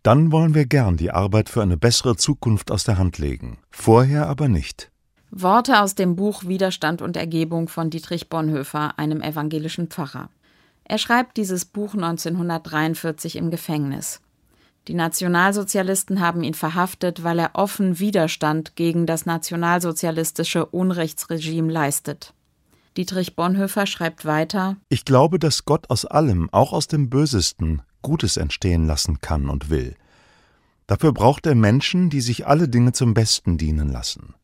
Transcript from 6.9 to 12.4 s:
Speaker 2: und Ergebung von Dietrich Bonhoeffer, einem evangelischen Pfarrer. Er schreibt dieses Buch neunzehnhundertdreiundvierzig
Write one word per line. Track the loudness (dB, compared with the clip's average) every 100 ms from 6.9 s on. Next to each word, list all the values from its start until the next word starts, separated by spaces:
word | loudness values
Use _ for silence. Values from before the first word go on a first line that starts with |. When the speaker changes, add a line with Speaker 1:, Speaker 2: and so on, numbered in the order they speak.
| -4
Speaker 2:
und | -6
Ergebung | -6 -4 -2 -2 -2 -4
von | -4 -6
Dietrich | -6 -8 -8 -6
Bonhoeffer, | -4 -2 -2 -4 -4 -4 -4
einem | -4 -4
evangelischen | -6 -6 -4 -4 -6 -6 -8
Pfarrer. | -6 -10 -10 -16 _ _ _ _ _
Er | _ -6
schreibt | 0 0 0 -4
dieses | -4 -4
Buch | -6 -8 -6
neunzehnhundertdreiundvierzig | -4 -4 -4 -4 -4